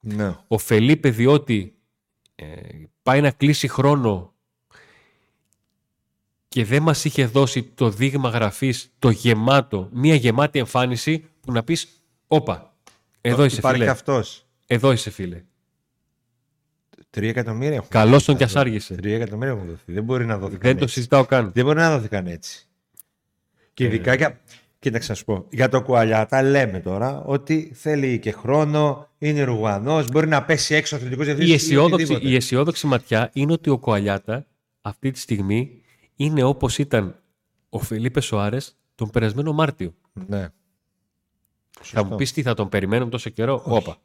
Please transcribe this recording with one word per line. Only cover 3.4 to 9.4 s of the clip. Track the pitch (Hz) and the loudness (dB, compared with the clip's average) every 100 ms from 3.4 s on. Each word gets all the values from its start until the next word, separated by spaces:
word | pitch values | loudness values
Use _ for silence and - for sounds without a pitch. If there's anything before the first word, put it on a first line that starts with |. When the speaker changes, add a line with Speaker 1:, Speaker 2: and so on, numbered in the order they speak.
| 143 147 127 | 2 2 -2
Speaker 2:
χρόνο | - 139 143 120 95 90 _ _ _ _ _ _ _ _ _ _ _ _ _ _ _ _ _ _ _ _ _ _ | 2 2 4 2 -2 -6 _ _ _ _ _ _ _ _ _ _ _ _ _ _ _ _ _ _ _ _ _ _
και | 131 | -4
δεν | 104 139 | 0 2
μας | 160 147 | 2 0
είχε | 156 - 127 | -2 0 0
δώσει | 131 135 - | 2 2 0
το | - - 120 | -8 -2 -2
δείγμα | 98 135 139 127 | 0 -2 0 -2
γραφής, | 117 107 - 135 123 - _ | 0 -2 -2 -4 -4 -8 _
το | 131 | 2
γεμάτο, | 107 123 110 | 2 2 2